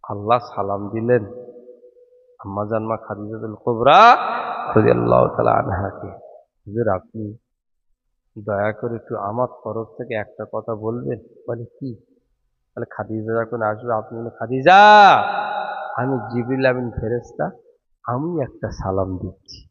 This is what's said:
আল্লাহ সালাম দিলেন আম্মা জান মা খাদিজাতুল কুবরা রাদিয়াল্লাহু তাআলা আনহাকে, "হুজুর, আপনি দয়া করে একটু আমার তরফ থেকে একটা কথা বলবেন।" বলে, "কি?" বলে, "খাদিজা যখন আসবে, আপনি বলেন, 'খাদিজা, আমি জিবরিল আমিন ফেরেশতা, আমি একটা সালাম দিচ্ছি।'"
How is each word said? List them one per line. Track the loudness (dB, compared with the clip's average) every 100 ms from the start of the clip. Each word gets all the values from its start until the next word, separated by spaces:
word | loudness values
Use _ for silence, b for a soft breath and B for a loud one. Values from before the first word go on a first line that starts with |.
| -12
আল্লাহ | -10 0 0
সালাম | 0 -8 -6 -4 -6
দিলেন | -6 0 0 0 -14 -18 -20 -20 -20 -20 _ _ _ _ _
আম্মা | -10 -8 -4
জান | -4
মা | -4 -6
খাদিজাতুল | -8 -12 -10 -10 -12
কুবরা | -6 -4 2 6 8 8 8 0 -6 -8 -8 0 4
রাদিয়াল্লাহু | 4 4 4 4 4
তাআলা | 2 0
আনহাকে, | 2 0 -4 -6 -10 -16 -18 -20 -20 _ _ -10
"হুজুর, | -4 -2
আপনি | -2 _ -12 -12 -14 _ _ _ _ _ _ _ _ _ -14
দয়া | -6 -2 -2
করে | -4 -8
একটু | -8 -8 -8
আমার | -6 -4 -6 -6
তরফ | -10 -10 -10 -14
থেকে | -8
একটা | -8 -8 -12 -10
কথা | -10 -8
বলবেন।" | -8 -6 -6 -8 -10 -12 _ -12
বলে, | -10
"কি?" | -12 _ -14 -14 _ _ _ _ _ _ _ -14
বলে, | -12
"খাদিজা | -10 -10 -8 -6
যখন | -6 -4 -4
আসবে, | -4 -4 -6
আপনি | -6 -6 -12
বলেন, | -12
'খাদিজা, | -12 -6 0 6 8 10 10 10 8 2 -4 -6 -6 -8 -10 -10 -6
আমি | -4 -6 -6
জিবরিল | -8 -4 0 0
আমিন | 0 -6
ফেরেশতা, | -8 -6 -6 -8 -8 -8 -8 _ _ _ _
আমি | -6 -4 -4 -4
একটা | -6 -8 -10
সালাম | -8 -4 -4 -4 -6
দিচ্ছি।'" | -10 -14 _ -20 -20